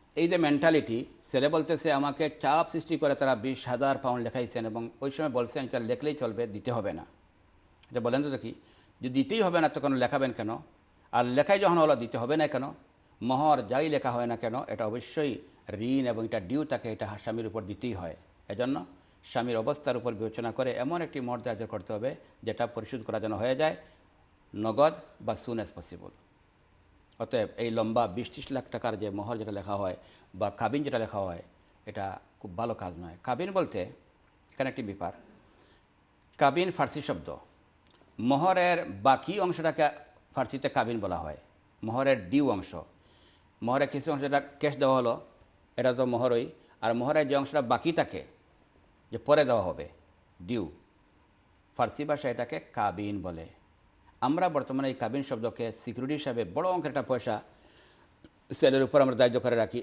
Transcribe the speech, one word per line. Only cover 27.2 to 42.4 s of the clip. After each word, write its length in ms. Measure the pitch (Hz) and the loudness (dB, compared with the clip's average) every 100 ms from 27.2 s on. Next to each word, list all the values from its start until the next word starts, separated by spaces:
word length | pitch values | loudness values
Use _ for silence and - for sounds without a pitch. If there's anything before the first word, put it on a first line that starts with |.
| 113 120 101 - | -2 0 0 -2
এই 140 | 117 | -2
লম্বা 360 | 113 110 113 113 | 0 2 2 2
বিশ 240 | 92 113 | 0 -8
ত্রিশ 200 | - - | -10 -6
লাখ 120 | 131 - | -6 -6
টাকার 280 | 120 117 107 | -4 -4 -2
যে 120 | 104 | -4
মোহর 280 | 101 104 117 | -4 -4 -6
যেটা 140 | 110 | -6
লেখা 240 | 98 95 101 | -6 -4 -2
হয় 200 | 95 87 - - _ | -2 -6 -12 -20 _
বা 160 | 95 101 | -4 -4
কাবিন 320 | - 110 143 | 0 -2 0
যেটা 160 | 143 123 | 0 -2
লেখা 200 | 107 104 | -2 -2
হয়, 240 | 95 85 - _ _ _ - | -4 -6 -12 _ _ _ -14
এটা 320 | 104 95 95 _ _ | -8 -8 -8 _ _
খুব 160 | 104 90 | -12 -6
ভালো 180 | 117 | -4
কাজ 200 | 107 92 87 | -4 -8 -10
নয়। 180 | 85 85 | -14 -10
কাবিন 300 | - 127 190 | -6 -4 -2
বলতে 300 | 190 156 95 101 - _ _ _ _ _ | -2 -2 -2 -6 -10 _ _ _ _ _
এখানে 200 | - 135 | -4 -4
একটি 120 | 123 | -4
ব্যাপার, 300 | 104 95 90 - - - _ _ _ _ _ _ _ _ _ - | -6 -6 -8 -8 -18 -20 _ _ _ _ _ _ _ _ _ 2
কাবিন 320 | 143 151 185 | 2 4 0
ফার্সি 300 | - 131 151 | 0 -4 -4
শব্দ, 360 | - 95 73 67 - _ _ _ _ _ _ - | -6 -6 -8 -14 -16 _ _ _ _ _ _ -4
মোহরের 640 | 117 139 180 185 175 170 | 2 4 4 4 4 2
বাকি 560 | - 98 123 127 - 202 | -2 2 4 4 2 0
অংশটাকে 500 | 180 170 160 151 147 - - - _ | 0 0 0 4 2 2 -16 -20 _
ফার্সিতে 340 | - 123 135 135 | -4 -2 -2 -2
কাবিন 320 | 135 113 117 | 0 0 0
বলা 180 | 98 85 | -2 -4
হয়, 180 | 80 73 - _ _ - | -6 -10 -16 _ _ -10
মোহরের 480 | 110 120 135 127 90 | -4 0 2 2 2
ডিউ 200 | 139 | 2